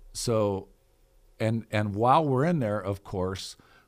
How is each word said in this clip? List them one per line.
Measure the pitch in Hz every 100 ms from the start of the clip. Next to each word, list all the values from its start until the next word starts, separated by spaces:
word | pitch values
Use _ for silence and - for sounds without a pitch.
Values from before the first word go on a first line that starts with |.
| -
so, | - - 110 104 98 - _ _ _ _ _ _ -
and, | 113 117 -
and | 107 107 101
while | 117 143
we're | 151 127 156
in | 170
there, | 113 104
of | 92 101
course, | - 101 92 98 - - - -